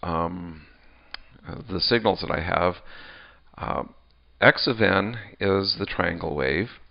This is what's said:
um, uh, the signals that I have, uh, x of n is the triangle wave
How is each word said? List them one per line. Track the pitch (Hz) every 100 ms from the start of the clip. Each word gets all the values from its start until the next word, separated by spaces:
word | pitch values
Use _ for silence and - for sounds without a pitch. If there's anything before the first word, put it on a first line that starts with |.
um, | 82 82 85 90 87 80 78 - - - - - - - -
uh, | 90 -
the | 92
signals | - 120 107 90
that | -
I | 80
have, | 85 82 87 87 - - - - - - - -
uh, | - - - - _ _ _ _
x | 113 151 -
of | 113
n | 101 98 101 120 104 -
is | 98 98 98 85
the | 101
triangle | - 87 85 85 76
wave | 67 78 117 - -